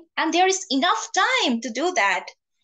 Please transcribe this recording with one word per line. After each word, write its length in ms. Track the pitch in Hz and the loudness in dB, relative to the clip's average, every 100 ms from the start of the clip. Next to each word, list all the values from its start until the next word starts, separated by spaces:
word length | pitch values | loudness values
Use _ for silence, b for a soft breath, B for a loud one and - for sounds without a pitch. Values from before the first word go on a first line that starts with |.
| - - | -10 -4
and 160 | 320 | 0
there 120 | 339 370 | 2 2
is 200 | 370 - | 0 -2
enough 380 | 269 349 440 - | 0 2 0 -2
time 460 | 370 440 508 339 233 | 0 0 2 0 -2
to 80 | 247 | -4
do 220 | 226 349 | -4 -2
that." 340 | 359 196 240 - - _ _ | 0 0 0 -6 -20 _ _